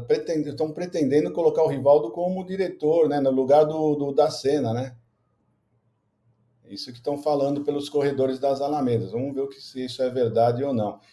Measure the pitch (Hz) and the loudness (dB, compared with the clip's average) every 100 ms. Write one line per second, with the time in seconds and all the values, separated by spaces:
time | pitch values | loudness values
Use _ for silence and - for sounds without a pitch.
0 | 117 160 160 156 147 147 156 156 180 170 | 0 0 0 -4 -4 -4 -4 -4 -4 -2
1 | 135 147 175 175 160 160 156 143 139 147 | 2 2 0 0 0 2 0 2 4 4
2 | 170 170 180 185 180 190 180 - 151 165 | 4 -4 -4 -4 -6 -4 -4 -2 0 4
3 | 151 143 135 131 127 147 151 156 156 143 | 2 2 2 2 4 6 4 2 0 0
4 | 143 135 147 - 135 147 117 120 131 - | -2 2 0 0 -2 0 -2 -4 -6 -12
5 | _ _ _ _ _ _ _ _ _ _ | _ _ _ _ _ _ _ _ _ _
6 | _ _ _ _ _ _ - 101 127 120 | _ _ _ _ _ _ -18 -16 -14 -10
7 | 147 143 151 143 139 143 - 143 143 147 | -6 -4 0 2 2 0 -2 -4 -2 0
8 | 143 131 131 131 139 135 143 151 127 113 | 0 2 0 0 -2 0 -2 -2 0 0
9 | 95 113 139 233 415 - - 127 127 - | -2 -6 -6 -4 -6 -8 -16 -10 -8 -4
10 | 127 127 117 107 120 120 139 120 104 - | -2 0 0 4 2 2 -2 -2 -2 -6
11 | _ | _